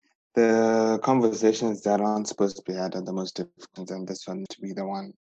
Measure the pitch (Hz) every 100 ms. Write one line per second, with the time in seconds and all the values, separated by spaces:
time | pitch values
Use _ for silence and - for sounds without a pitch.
0 | _ _ _ 117 113 113 113 113 110 110
1 | 135 131 113 101 110 110 117 101 104 101
2 | 104 107 107 - 98 - - 92 92 95
3 | 92 95 92 - 87 _ - - 92 95
4 | 92 95 - 92 95 - 98 95 95 98
5 | 139 -